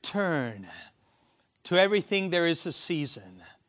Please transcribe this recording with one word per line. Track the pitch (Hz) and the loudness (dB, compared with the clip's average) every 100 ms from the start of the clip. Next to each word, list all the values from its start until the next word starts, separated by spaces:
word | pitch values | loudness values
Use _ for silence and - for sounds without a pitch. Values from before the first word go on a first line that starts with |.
Turn. | - 202 190 156 123 104 92 - - _ _ _ _ _ _ _ - | -4 -2 0 0 -2 -8 -14 -18 -20 _ _ _ _ _ _ _ 0
To | 180 | 4
everything | 196 208 - 196 190 | 4 4 0 -2 0
there | 175 170 | 2 2
is | 165 175 | 0 -2
a | |
season. | 143 - 165 143 - 95 92 - - | -2 -2 -2 -4 -6 -12 -20 -20 -20